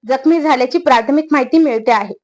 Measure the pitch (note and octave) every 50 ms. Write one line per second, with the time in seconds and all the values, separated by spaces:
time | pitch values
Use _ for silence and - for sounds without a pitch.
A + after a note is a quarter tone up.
0 | - A3 C4 C4 C4+ D#4 E4 E4+ D4 D#4 C#4+ B3+ B3 B3+ - F4 F4 D4 B3+ A#3
1 | - - C#4 D4+ D#4 D#4 D4+ C#4+ B3+ B3+ - E4 D#4+ C#4+ A#3 A3+ A3+ B3 A#3 G#3
2 | G#3+ G3 G3+ _